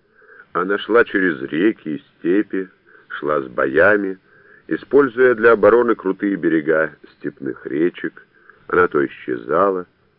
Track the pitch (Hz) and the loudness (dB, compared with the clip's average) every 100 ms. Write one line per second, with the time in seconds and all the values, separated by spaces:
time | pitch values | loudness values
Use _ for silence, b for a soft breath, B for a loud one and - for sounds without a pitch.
0 | b b b b b 85 92 101 - 117 | b b b b b -6 -4 -4 0 0
1 | - 101 92 67 67 76 107 95 80 71 | 2 0 -2 -2 -6 -2 -2 -2 -8 -12
2 | - _ 82 98 104 95 95 _ b b | -12 _ -2 -2 -2 -6 -10 _ b b
3 | _ - 71 76 64 60 67 71 95 104 | _ -8 -4 -4 -4 -4 -2 2 2 2
4 | 95 95 b b b b - 80 - 135 | -2 -8 b b b b -10 -10 0 2
5 | 135 113 127 113 117 110 104 117 120 107 | 2 2 2 4 4 6 6 4 4 0
6 | 95 95 101 95 82 80 76 78 78 - | -2 -4 -4 -2 -2 0 0 0 -2 -8
7 | - _ 71 - 67 - - 71 85 - | -20 _ -14 -12 -12 -12 -8 -4 -4 -4
8 | 80 - - b b b - 90 87 73 | -10 -12 -20 b b b -4 0 0 0
9 | 67 - - 62 58 80 101 92 87 _ | -4 -6 -10 -8 -4 -2 0 -2 -8 _
10 | _ | _